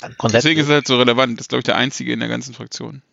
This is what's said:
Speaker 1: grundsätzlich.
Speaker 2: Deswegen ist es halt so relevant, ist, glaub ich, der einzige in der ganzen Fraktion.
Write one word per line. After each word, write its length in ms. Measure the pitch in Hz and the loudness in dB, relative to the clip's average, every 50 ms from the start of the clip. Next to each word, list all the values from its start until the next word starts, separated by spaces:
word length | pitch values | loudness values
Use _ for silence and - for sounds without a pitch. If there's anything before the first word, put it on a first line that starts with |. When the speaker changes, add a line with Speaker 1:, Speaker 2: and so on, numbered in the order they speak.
| - - 120 - | -16 -16 -8 -4
Speaker 1:
grundsätzlich. 140 | - 127 | -2 2
Speaker 2:
Deswegen 280 | 101 117 135 156 160 156 | 2 4 4 4 2 2
ist 60 | 147 147 | 2 4
es 40 | |
halt 160 | 147 147 - - | 4 2 4 2
so 100 | 131 123 | 2 4
relevant, 400 | 123 123 117 120 131 123 117 - | 4 4 4 4 2 0 0 -6
ist, 120 | 131 - | -8 -6
glaub 100 | 135 123 | -4 -4
ich, 60 | 127 | 0
der 100 | - - | 0 0
einzige 380 | - 123 131 - - 127 120 120 | 0 0 -2 -4 -6 -6 -4 -4
in 80 | 113 | -4
der 80 | 113 113 | -4 -4
ganzen 240 | 117 120 123 135 120 | -6 -6 -8 -10 -14
Fraktion. 480 | - 117 113 - - 120 113 139 135 - _ | -16 -16 -14 -14 -12 -12 -12 -14 -16 -20 _